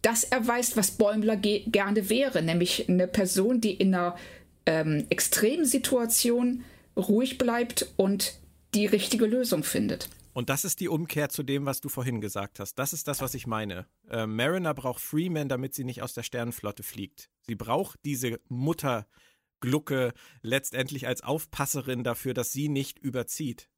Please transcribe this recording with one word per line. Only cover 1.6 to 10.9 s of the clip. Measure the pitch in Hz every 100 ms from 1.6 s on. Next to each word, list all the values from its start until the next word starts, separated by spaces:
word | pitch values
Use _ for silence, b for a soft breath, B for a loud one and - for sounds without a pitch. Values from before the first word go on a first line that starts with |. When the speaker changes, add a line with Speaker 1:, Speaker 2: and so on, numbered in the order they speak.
| -
Speaker 1:
gerne | 202 196 208 196
wäre, | 233 269 185
nämlich | 160 170 175 - -
eine | 180 180
Person, | 208 185 190 202 247
die | 220
in | 190 190
einer, | 180 175 175 B B B _ -
ähm, | 160 156 151 -
Extremsituation | - - - 214 320 285 269 - 254 233 - 240 240 247 254 B B B -
ruhig | 185 214 254 -
bleibt | 247 240 240 - - -
und | 196 196 - - - _ _
die | 208 208
richtige | 208 196 220 220
Lösung | 247 240 165
findet. | 151 - 101 - - - -
Speaker 2:
Und | 127 120
das | 139
ist | 185 -
die |
Umkehr | 175